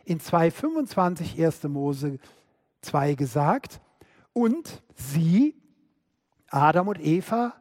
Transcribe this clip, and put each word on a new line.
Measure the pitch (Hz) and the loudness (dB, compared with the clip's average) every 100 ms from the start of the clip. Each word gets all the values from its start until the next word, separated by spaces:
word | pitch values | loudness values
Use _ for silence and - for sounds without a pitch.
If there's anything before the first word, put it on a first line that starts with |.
| - | -6
in | 165 | -6
zwei | - 175 165 | 0 2 2
fünfundzwanzig | - 311 320 262 - 180 180 170 - | 2 -4 -4 -4 0 0 -2 -8 0
erste | 165 - 147 | 0 0 -6
Mose | 143 143 139 143 135 - _ _ _ _ _ | -4 -4 -4 -6 -8 -14 _ _ _ _ _
zwei | - 147 143 139 | -4 0 0 0
gesagt, | 139 147 147 262 - - _ _ _ _ _ | -2 0 0 0 -4 -20 _ _ _ _ _
„Und | 240 233 311 - - _ - | 0 2 0 -6 -18 _ -16
sie“, | 127 147 165 185 302 - _ _ _ _ _ _ _ _ - | -4 0 4 4 4 0 _ _ _ _ _ _ _ _ -4
Adam | 139 151 165 190 | 2 4 4 0
und | 185 | -2
Eva, | 151 175 - 226 240 - | 0 0 0 -2 -2 -6